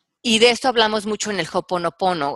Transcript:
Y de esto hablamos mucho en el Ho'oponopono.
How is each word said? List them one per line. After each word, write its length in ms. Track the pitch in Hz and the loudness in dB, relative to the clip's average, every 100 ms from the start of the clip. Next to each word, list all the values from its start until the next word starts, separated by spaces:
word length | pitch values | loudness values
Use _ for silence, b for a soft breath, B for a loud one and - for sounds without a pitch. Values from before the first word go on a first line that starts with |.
| _ _ | _ _
Y 140 | 247 220 | -2 4
de 140 | 240 | 4
esto 160 | 233 269 | 4 0
hablamos 400 | 233 220 214 202 | 2 2 0 -4
mucho 240 | 214 214 | -4 -4
en 80 | 202 | -4
el 80 | 156 | -4
Ho'oponopono. 840 | 190 170 180 170 - 190 175 143 | -4 -4 -4 -4 -2 -2 -2 -2